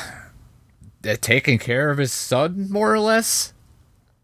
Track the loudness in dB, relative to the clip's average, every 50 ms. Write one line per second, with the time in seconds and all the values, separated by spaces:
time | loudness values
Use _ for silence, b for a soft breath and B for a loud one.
0 | B B B B B B B B B B B B _ _ _ -20 -20 -20 -18 _
1 | -4 -4 -4 -2 0 2 2 2 2 2 0 0 0 -2 -2 0 0 0 0 0
2 | -2 -2 -4 -4 -2 0 2 2 2 0 -2 -4 -6 -4 -2 0 2 2 2 2
3 | 4 4 2 2 2 0 0 -2 -2 -4 -8 -20 -20 _ -20 _ _ _ _ _
4 | _ _ _ _